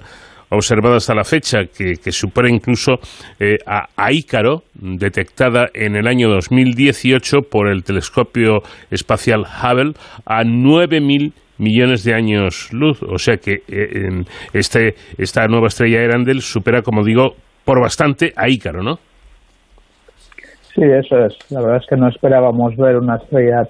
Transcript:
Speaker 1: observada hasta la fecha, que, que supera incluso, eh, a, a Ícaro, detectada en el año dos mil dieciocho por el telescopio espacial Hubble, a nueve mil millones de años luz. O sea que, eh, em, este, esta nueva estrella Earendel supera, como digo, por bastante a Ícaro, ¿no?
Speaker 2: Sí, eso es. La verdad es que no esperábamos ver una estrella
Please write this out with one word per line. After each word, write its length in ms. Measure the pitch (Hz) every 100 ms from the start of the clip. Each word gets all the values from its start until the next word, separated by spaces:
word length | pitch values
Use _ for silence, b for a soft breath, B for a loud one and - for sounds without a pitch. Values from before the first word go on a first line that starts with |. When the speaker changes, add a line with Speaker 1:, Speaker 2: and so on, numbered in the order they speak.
| B B B B B
Speaker 1:
observada 460 | 104 - 110 120 120
hasta 180 | -
la 100 | 107
fecha, 380 | 95 160 - 110
que, 300 | 90 - 95
que 180 | 78 92
supera 360 | - 95 120 123
incluso, 500 | 117 - 117 - 123 B B B B
eh, 160 | 104 107 -
a, 200 | 101 - -
a 160 | 104
Ícaro, 500 | 156 - 120 113 160 -
detectada 920 | - 92 92 98 101 92 - 127 120 -
en 220 | - 107 104
el 100 | 117
año 220 | 123 113
dos 240 | 95 -
mil 220 | 127 127
dieciocho 640 | 117 139 107 123 131 - 143 -
por 180 | 107 101
el 140 | 95
telescopio 760 | 92 98 - - 117 123 110 104 - B B
espacial 500 | 95 - 113 123 107
Hubble, 540 | 95 - 123 127 147 - B B -
a 180 | 110
nueve 560 | 117 120 135 160 170 160
mil 320 | 143 143 147 - _ -
millones 480 | 107 113 127 120
de 100 | 110
años 580 | 113 110 104 95 - -
luz. 280 | 113 151 139
O 140 | 87 92
sea 200 | - 107
que, 260 | - 98 -
eh, 380 | 98 104 101 95
em, 160 | 90 90 B B
este, 420 | 104 - 117 113 - B B
esta 300 | - 123 110
nueva 220 | 117 113
estrella 340 | - 117 113
Earendel 380 | 117 120 123 135
supera, 420 | - 110 113 120
como 220 | 113 107
digo, 320 | 107 117 131 - _ _
por 160 | - 127
bastante 520 | 120 - 151 131 165 -
a 120 | 120
Ícaro, 340 | 123 87 85
¿no? 140 | 107 170 _ _ - _ _ _ _ _ _ _ _ _ _ - B B _
Speaker 2:
Sí, 80 | -
eso 420 | 147 135 131 127
es. 140 | 107 - -
La 100 | 135
verdad 180 | 117 123
es 60 | -
que 80 | 131
no 120 | 127
esperábamos 680 | - 135 131 127 117 120 113
ver 200 | 131 123
una 200 | 123 117
estrella 460 | - 139 120 120